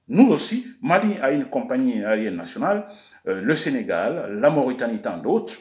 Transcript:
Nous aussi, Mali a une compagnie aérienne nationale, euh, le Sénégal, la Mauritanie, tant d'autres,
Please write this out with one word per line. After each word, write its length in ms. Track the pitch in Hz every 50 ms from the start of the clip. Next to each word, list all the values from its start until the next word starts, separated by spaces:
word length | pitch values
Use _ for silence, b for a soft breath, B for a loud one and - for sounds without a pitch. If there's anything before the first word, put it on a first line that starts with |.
| _ -
Nous 240 | 127 180 269 247
aussi, 340 | 165 147 - - 214 254 247 - - -
Mali 360 | - 139 170 196 220 214 196 -
a 100 | 127 135
une 140 | 143 147 135
compagnie 580 | - - 135 117 120 127 127 131 127 117 107 101
aérienne 320 | 107 110 107 110 107 -
nationale, 520 | 127 127 - - - - 180 208 208 202 B B B B B B B _ 92
euh, 140 | 95 95
le 140 | 92 123 156
Sénégal, 840 | 151 - 165 135 123 104 95 90 85 92 131 160 170 - 101 104 104
la 100 | 120 147
Mauritanie, 520 | 160 147 131 127 127 123 123 117 113 107
tant 160 | - 117 92 82
d'autres, 360 | - 123 180 226 - - - -